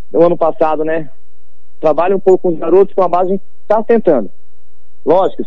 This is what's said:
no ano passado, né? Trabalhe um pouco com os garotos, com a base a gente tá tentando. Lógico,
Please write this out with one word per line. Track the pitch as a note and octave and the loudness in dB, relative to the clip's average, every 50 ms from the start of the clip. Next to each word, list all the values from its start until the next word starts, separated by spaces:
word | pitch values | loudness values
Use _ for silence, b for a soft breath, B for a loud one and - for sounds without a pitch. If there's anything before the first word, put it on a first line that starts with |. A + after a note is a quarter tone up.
| - - | -4 -2
no | - D3+ E3+ | 2 2 2
ano | F3 F3 - | 2 2 2
passado, | E3+ D#3+ D3+ - E3 D#3 D#3 D3+ D#3 | 0 0 0 0 0 0 0 0 -2
né? | D#3 D#3+ E3 D#3 C3+ - - - - - - - - - - - - - - | -2 -2 -2 -4 -4 -6 -6 -6 -6 -6 -6 -6 -6 -6 -6 -6 -6 -4 -2
Trabalhe | - D#3+ D3 D3+ E3+ F#3 G3+ | 0 0 2 2 2 2 2
um | F#3+ | 2
pouco | - F#3+ F#3 F3+ - F#3 | 4 4 4 4 2 0
com | E3 | -2
os | C#3 | -2
garotos, | - - E3 F#3+ G3 - - | 0 2 4 4 4 4 2
com | - F#3 | 0 0
a | E3+ | 2
base | E3+ F3+ F#3+ F3 | 2 0 0 0
a | G3 | 0
gente | G3 - - - - - - | -2 -2 -4 -6 -4 -2 0
tá | G#3 A3+ A3 | 0 0 2
tentando. | - A#3 A3+ - F3+ D#3 A#2+ G2+ F2 - - - - - - - - - - - - - - - | 2 2 2 4 2 2 2 0 -2 -4 -4 -4 -4 -4 -4 -4 -4 -4 -4 -4 -4 -4 -4 0
Lógico, | - E3 F#3+ F#3 D#3 - - A#2 | 2 2 2 2 0 -2 -4 -4